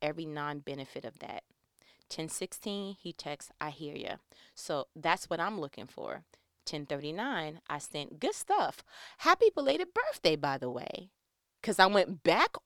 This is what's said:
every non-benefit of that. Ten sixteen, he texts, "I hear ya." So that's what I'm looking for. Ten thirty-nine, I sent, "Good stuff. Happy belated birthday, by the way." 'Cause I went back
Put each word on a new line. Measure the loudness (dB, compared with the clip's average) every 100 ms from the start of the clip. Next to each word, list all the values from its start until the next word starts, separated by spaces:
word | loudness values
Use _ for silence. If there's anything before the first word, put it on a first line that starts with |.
every | -4 -4 -8
non-benefit | -6 -6 -6 -8 -10 -10 -12 -14
of | -14
that. | -14 -14 -16 _ _ _ _ _ -12
Ten | -10 -8
sixteen, | -8 -8 -8 -8 -8 -8 -10
he | -12
texts, | -10 -10 -10 -14 _
"I | -10
hear | -8 -12 -10
ya." | -10 -12 _ -20 -20
So | -12 -6 -4 -6
that's | -2 0 0 0
what | -4
I'm | -2 -4
looking | -8 -10 -14
for. | -10 -10 -10 -14 _ _ _ -10
Ten | -10
thirty-nine, | -6 -6 -6 -6 -4 -4 -6 -10 -8
I | -8
sent, | -6 -8 -8 -4
"Good | -4
stuff. | -4 0 2 0 -4 -16 -20 -20 0
Happy | 4 6 6
belated | 4 2 2 0
birthday, | -2 -2 2 2 4
by | 2 -2
the | -4
way." | -6 -8 -10 -14 _ _ _ _ _
'Cause | 0 8
I | 8
went | 8 4 2
back | 4 8 6 4